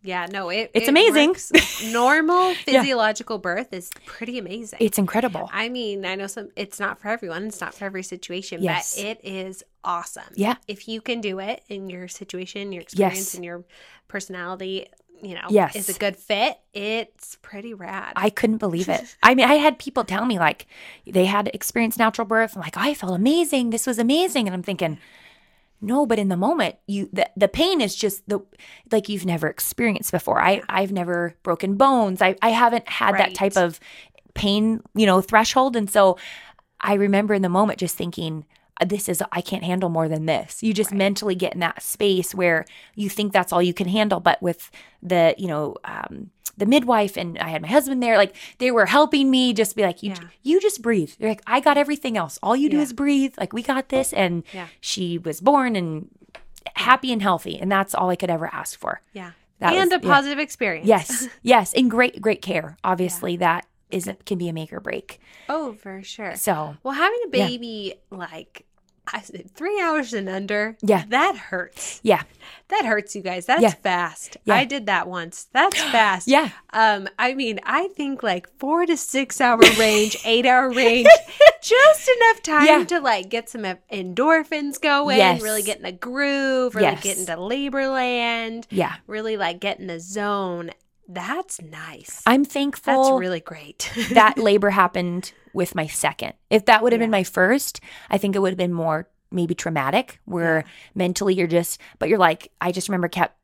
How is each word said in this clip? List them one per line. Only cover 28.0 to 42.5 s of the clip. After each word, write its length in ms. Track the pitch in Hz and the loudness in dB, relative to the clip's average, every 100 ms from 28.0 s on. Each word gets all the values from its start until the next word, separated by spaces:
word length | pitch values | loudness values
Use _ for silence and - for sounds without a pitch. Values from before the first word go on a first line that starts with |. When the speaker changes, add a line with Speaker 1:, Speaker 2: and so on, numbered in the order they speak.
| 208 190 - | -4 -4 -6
Speaker 2:
the, 120 | 202 - _ - - _ | -6 -6 _ -20 -20 _
like, 160 | 220 214 | -2 0
you've 160 | 202 180 | -4 -2
never 200 | 170 156 | -2 -2
experienced 600 | - - - 240 196 - | -4 -8 -2 0 0 -2
before." 280 | 170 - - | -4 0 4
I, 200 | 175 202 - | 4 2 0
I've 240 | 190 196 | -2 -2
never 420 | 196 175 175 170 - | -4 -4 -2 -4 -6
broken 340 | - 165 190 196 | -4 -4 -2 4
bones. 440 | 269 262 208 185 | 4 4 2 2
I, 160 | 190 190 | 0 2
I 80 | 226 | 0
haven't 380 | 226 240 233 - | 4 2 2 -4
had 260 | - 214 | -2 0
that 40 | 196 185 | 2 0
Speaker 1:
Right. 60 | |
Speaker 2:
type 220 | 190 196 196 | 0 0 2
of 240 | 175 160 - - - _ _ | 0 -2 -18 -20 -20 _ _
pain, 480 | - 208 202 220 226 - | -4 0 2 0 -2 -4
you 120 | 208 214 | 2 4
know, 140 | 185 | 4
threshold. 540 | 185 220 220 - 262 240 | 6 4 4 2 2 0
And 120 | 202 | 0
so 280 | 208 196 180 - - - _ _ _ | 4 4 4 -8 -20 -20 _ _ _
I 120 | 196 | -2
remember 380 | 202 202 196 208 | 0 2 2 2
in 80 | 208 | 0
the 60 | 185 | 2
moment 300 | 180 208 - | 2 2 0
just 180 | 180 - | -6 -6
thinking, 480 | 170 - 160 156 - _ _ - | -8 -6 -8 -8 -12 _ _ -4
"This 240 | 175 202 - | -2 -2 -4
is, 140 | 175 143 | -6 -4
I 80 | 175 | -8
can't 240 | - 185 | -8 -8
handle 240 | 170 180 185 | -4 -4 -2
more 200 | 165 160 | -2 -2
than 180 | 156 156 | -2 -2
this." 360 | 147 - - | -4 -4 -6
You 120 | 220 | -2
just 160 | 208 214 | -2 -2
Speaker 1:
Right. 80 | 202 | 0
Speaker 2:
mentally 360 | 196 196 208 | -2 -2 -4
get 200 | 185 180 | -2 -4
in 60 | 180 | -4
that 220 | 170 - | -6 -6
space 520 | - - 208 185 175 | -10 -2 0 0 -2
where 320 | 190 175 | -2 0